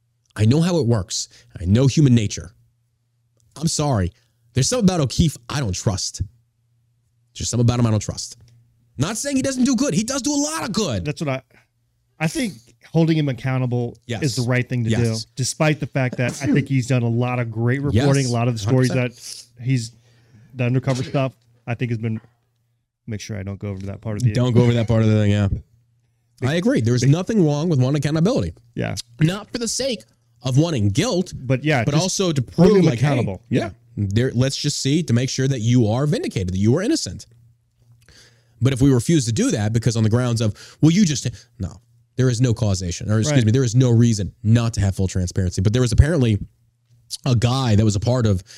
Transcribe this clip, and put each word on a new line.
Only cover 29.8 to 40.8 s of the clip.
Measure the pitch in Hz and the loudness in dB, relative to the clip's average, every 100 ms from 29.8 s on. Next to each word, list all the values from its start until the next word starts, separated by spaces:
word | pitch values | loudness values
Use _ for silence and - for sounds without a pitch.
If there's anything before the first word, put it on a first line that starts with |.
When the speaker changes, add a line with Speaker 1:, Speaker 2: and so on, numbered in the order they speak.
| 269 226 - _ _ _ | -6 -6 -12 _ _ _
Speaker 1:
of | 131 131 | -2 2
wanting | 170 143 101 | 2 0 0
guilt, | 101 226 185 190 - | 0 0 -2 -4 -6
Speaker 2:
But | 123 127 | -4 -2
yeah, | 143 143 | 0 0
Speaker 1:
but | 113 | 0
Speaker 2:
just | 156 | 0
Speaker 1:
also | 185 - 185 | 0 -2 -2
to | 139 120 - | -2 -2 4
Speaker 2:
holding | 175 | 6
Speaker 1:
prove, | 202 | 6
Speaker 2:
him | 156 | 4
Speaker 1:
like, | 117 | 2
hey, | 143 | 0
Speaker 2:
accountable. | 131 104 92 - | 0 -2 -6 -4
Speaker 1:
yeah, | 113 | -4
Speaker 2:
Yeah. | - - _ - | -4 -10 _ -6
Speaker 1:
there, | 101 104 127 | -2 0 0
let's | 117 135 - | 0 0 -2
just | 147 - | -6 -4
see | 135 160 | 0 0
to | 170 | 2
make | 120 135 | 0 0
sure | - 135 | -2 -2
that | 135 | 0
you | 110 123 104 | 2 4 4
are | 117 147 | 2 0
vindicated, | 220 349 - 90 | -2 -2 -4 -4
that | 92 | 0
you | 104 143 | 2 2
are | |
innocent. | 220 330 - 87 - _ _ _ _ _ _ _ _ - _ _ _ - | 2 -2 -4 -10 -16 _ _ _ _ _ _ _ _ -20 _ _ _ -2
But | 127 | 0
if | 131 | 4
we | 143 | 4
refuse | 127 - 170 117 | 4 4 2 2
to | |
do | 113 262 | 0 0
that | 143 107 | 0 0
because | 113 123 110 | 0 0 2
on | |
the | 110 | 2
grounds | 117 127 113 | 2 0 0
of, | 113 - - - | -2 -4 -12 2